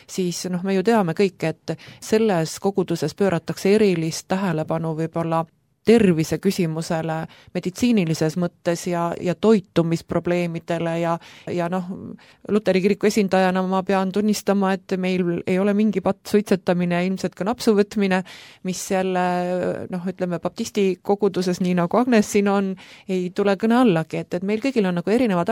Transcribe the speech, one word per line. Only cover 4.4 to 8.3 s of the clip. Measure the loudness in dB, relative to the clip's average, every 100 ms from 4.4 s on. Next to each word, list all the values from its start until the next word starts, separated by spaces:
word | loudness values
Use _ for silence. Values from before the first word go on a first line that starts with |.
| -2 -2 -2 -4 -4 -4
võib-olla | -4 -4 -2 -2 -4 _ _ _ 4
tervise | 6 6 2 0 -2
küsimusele | -2 0 -2 -2 -4 -4 -4 -6 -8 -16 -12
meditsiinilises | -8 -8 -2 2 2 2 0 0